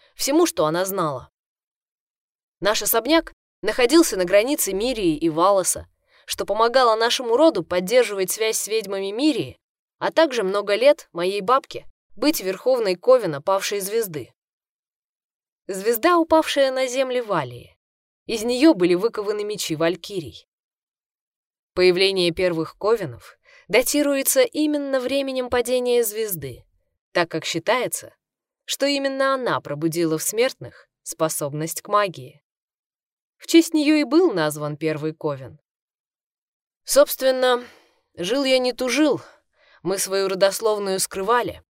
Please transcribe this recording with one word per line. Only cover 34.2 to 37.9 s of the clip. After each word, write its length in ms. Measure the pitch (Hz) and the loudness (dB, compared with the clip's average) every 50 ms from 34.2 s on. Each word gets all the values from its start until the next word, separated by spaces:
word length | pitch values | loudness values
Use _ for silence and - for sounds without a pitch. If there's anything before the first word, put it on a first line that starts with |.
| 381 320 202 | 4 4 2
назван 440 | 170 151 151 147 151 151 147 151 | 0 0 -2 -2 -4 -8 -8 -6
первый 360 | - 160 156 151 147 151 156 156 | -4 -4 -4 -4 -4 -6 -8 -8
Ковен. 460 | - - 151 139 131 131 113 151 _ _ _ _ _ _ _ _ _ _ _ _ _ _ _ _ _ _ _ _ _ _ _ _ _ _ | -6 -6 -6 -6 -6 -12 -18 -20 _ _ _ _ _ _ _ _ _ _ _ _ _ _ _ _ _ _ _ _ _ _ _ _ _ _
Собственно, 800 | - - 269 294 - - - 254 262 262 254 254 254 247 247 247 - - _ _ _ | 2 4 4 4 4 0 0 0 0 0 2 2 2 2 0 -2 -10 -20 _ _ _